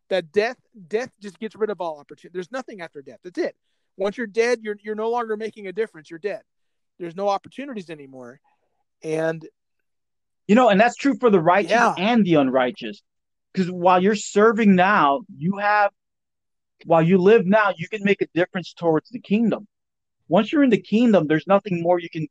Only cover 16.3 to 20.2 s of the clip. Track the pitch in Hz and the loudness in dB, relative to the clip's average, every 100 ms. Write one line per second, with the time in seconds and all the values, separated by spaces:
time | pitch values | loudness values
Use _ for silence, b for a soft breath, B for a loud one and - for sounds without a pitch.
16.3 | _ _ _ _ _ 143 165 165 190 180 | _ _ _ _ _ 0 2 4 4 4
17.3 | 226 180 214 202 170 165 220 196 196 - | 4 4 2 0 -2 -8 -6 -2 -2 -2
18.3 | 160 180 185 165 - 170 156 - 240 - | -4 -4 -6 -12 -6 -2 -2 -4 -14 -4
19.3 | 208 226 139 - _ _ _ _ _ | -2 0 -2 -8 _ _ _ _ _